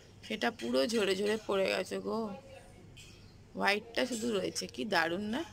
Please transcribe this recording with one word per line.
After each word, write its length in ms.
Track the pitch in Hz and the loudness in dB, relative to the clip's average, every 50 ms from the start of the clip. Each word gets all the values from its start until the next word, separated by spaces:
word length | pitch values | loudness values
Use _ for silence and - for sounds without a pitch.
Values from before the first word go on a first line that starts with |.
| - - - - - | -20 -20 -20 -12 -8
সেটা 220 | - 220 220 240 233 233 - | -6 -4 -2 0 -2 -2 -2
পুরো 200 | 233 240 247 262 269 226 226 | -2 0 2 2 4 4 4
ঝরে 200 | 233 196 190 190 190 | 2 4 2 2 2
ঝরে 160 | 208 208 220 220 - | 2 2 0 0 0
পড়ে 200 | - 202 190 190 196 202 | 0 2 2 4 4 2
গেছে 220 | 190 185 - 196 190 190 | 2 0 -2 -4 -4 -4
গো। 140 | 202 214 226 226 202 190 180 - 180 - - - - - - - - - - - - - - - - - - - - - | -2 -2 -2 -2 -4 -6 -10 -14 -16 -18 -18 -18 -20 -20 -20 -20 -20 -20 -18 -20 -20 -20 -20 -20 -20 -20 -20 -20 -10 -4
হোয়াইটটা 460 | 190 196 196 202 208 214 - - - 262 247 | 2 4 4 4 4 0 -2 0 0 0 0
শুধু 180 | 247 214 233 240 214 | 0 -2 0 0 0
রয়েছে, 280 | 185 180 170 - - 190 - - | 0 0 -2 -2 -4 -6 -6 -6
কি 60 | - - 214 190 | -6 -2 2 2
দারুণ 300 | 165 160 165 170 202 208 214 233 | 4 4 2 0 -2 -2 -2 -2
না? 80 | 302 339 - | -4 -4 -6